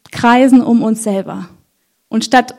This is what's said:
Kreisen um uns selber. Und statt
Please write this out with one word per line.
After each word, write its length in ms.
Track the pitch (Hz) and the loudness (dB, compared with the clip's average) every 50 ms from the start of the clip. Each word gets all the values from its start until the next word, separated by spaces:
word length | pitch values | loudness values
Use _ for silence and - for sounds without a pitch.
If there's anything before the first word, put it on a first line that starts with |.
| _ _ | _ _
Kreisen 520 | - - - 233 240 247 262 262 254 247 - | -10 -2 0 2 2 4 4 6 4 4 4
um 180 | - 233 233 | 4 0 0
uns 220 | - 226 220 220 - | 0 -2 -4 -4 -4
selber. 460 | 214 196 196 190 - 160 196 185 - _ _ _ _ _ _ _ _ _ _ _ _ | -6 -6 -6 -6 -8 -12 -14 -14 -16 _ _ _ _ _ _ _ _ _ _ _ _
Und 160 | - 226 226 | -8 -6 -4
statt 300 | - 254 254 247 - - | 0 0 0 0 -2 -6